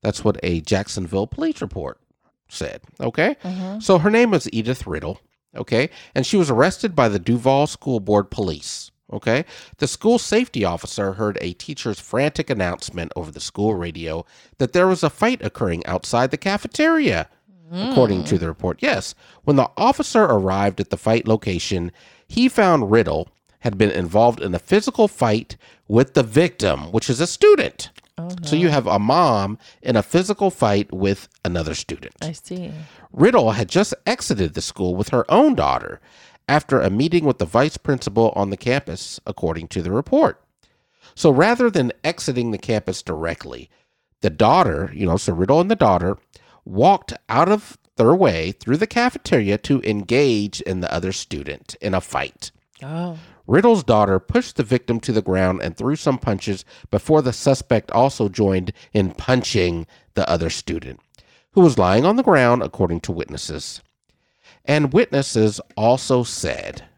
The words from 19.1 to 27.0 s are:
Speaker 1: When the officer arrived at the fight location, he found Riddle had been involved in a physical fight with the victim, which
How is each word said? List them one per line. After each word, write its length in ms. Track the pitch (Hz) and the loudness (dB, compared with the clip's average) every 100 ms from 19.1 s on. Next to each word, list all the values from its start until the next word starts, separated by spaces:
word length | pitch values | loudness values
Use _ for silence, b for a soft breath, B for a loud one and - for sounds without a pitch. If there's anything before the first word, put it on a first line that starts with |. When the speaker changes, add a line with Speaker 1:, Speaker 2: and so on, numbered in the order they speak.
| - b b | -14 b b
Speaker 1:
When 140 | - 143 | 0 2
the 120 | 123 - | 2 2
officer 480 | 220 277 302 226 | 0 0 0 2
arrived 560 | 208 110 190 98 101 95 | 4 4 2 0 0 -2
at 100 | 101 | -6
the 60 | - | -4
fight 320 | - 113 110 | 0 0 2
location, 640 | 110 - 90 - 95 87 b b b b | -2 0 -6 -4 -4 -4 b b b b
he 220 | - 254 | 0 2
found 440 | - 196 320 208 | 4 4 4 4
Riddle 360 | 220 196 76 85 _ _ _ | 2 2 -2 -6 _ _ _
had 180 | 120 98 | -6 2
been 140 | 104 | 0
involved 480 | 76 87 95 120 113 | 2 0 4 4 2
in 160 | 98 87 | -4 -6
a 40 | |
physical 500 | - 196 214 - 208 | 0 0 0 0 0
fight 480 | - 117 107 - - b b b | 2 0 0 -4 -18 b b b
with 280 | 107 127 | 2 4
the 100 | - | 2
victim, 680 | 117 113 170 - 101 69 76 | 2 4 2 2 -2 -2 -2
which 160 | 104 | -4